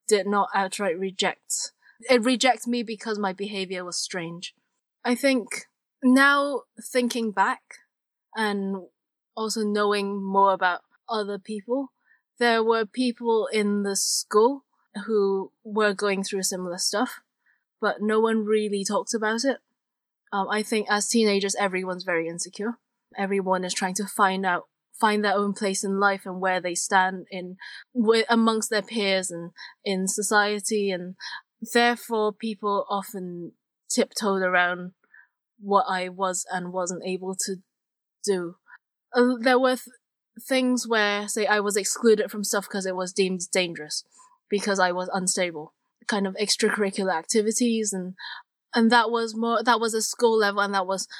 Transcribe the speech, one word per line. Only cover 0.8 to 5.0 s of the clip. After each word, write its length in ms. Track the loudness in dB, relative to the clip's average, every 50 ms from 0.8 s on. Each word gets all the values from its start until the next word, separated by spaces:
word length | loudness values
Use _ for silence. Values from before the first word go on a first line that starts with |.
| -2 -2 -2
reject, 760 | -2 -4 -4 -2 -2 -2 -2 -2 -4 _ -8 -6 -6 -6 -8 -12 _ _ -20 _ _ 0 2
it 140 | 2 4
reject 460 | 4 2 2 4 4 2 2 2 -2 -4
me 160 | -4 -4 -4
because 340 | -6 -8 -8 -6 -6 -4 -4
my 140 | -4 -4
behavior 520 | -4 -6 -8 -6 -6 -6 -6 -6 -8 -8 -8
was 120 | -8 -6
strange. 580 | -6 -6 -6 -6 -6 -6 -8 -8 -12 -14 -16 -16 _ _ _ _ _ _ _ _ _